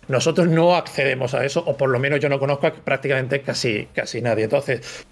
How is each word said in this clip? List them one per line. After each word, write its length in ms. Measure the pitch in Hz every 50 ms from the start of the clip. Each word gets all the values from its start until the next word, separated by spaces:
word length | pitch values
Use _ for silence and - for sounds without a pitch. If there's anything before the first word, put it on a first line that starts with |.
| - -
nosotros 380 | 131 120 - 165 151 185 170
no 280 | 175 160 165 170 175 180
accedemos 580 | 165 - - - 151 135 135 131 127 127 123 -
a 100 | 123 131
eso, 160 | 139 - 170 170
o 100 | 151 131
por 120 | - 139 135
lo 100 | 123 120
menos 200 | 139 139 147 139
yo 60 | 147 143
no 100 | 139 139
conozco 280 | 139 139 143 139 -
a 40 | 156 156
prácticamente 680 | - - - 135 131 - 135 135 131 131 127 143 135
casi, 480 | - - - - - 120 107 101 - - -
casi 280 | 120 107 - - 113
nadie. 240 | 120 117 110 110 110
Entonces, 600 | 107 147 139 139 143 127 117 - - - - - -